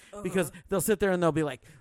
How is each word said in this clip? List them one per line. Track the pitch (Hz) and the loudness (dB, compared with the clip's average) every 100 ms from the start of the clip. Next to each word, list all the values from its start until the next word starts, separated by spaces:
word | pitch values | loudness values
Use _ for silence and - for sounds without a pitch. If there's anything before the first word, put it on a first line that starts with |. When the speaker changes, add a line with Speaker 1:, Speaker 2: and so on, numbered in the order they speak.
| - 208 | -18 -10
Speaker 1:
because | 190 185 165 | -4 -2 -2
Speaker 2:
Uh-huh. | 180 - | -6 -4
Speaker 1:
they'll | 190 | -2
sit | 190 208 | 2 2
there | 202 | 2
and | 180 | 2
they'll | 170 | 2
be | 151 | 2
like, | 147 127 - - | -2 -6 -16 -20